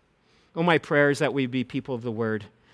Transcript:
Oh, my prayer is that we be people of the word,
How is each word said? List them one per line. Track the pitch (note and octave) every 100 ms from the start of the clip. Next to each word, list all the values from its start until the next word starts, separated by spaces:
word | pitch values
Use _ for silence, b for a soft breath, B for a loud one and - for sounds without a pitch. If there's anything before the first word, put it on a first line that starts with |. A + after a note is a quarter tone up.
| _ _ _ _ _
Oh, | -
my | F3 D#3+
prayer | - D3+ C#3+
is | C#3+
that | C#3+
we | C3 B2+
be | C3
people | B2 C3+ A#2+
of | B2
the | A#2+
word, | A2 A2+ A2 G2+ _ b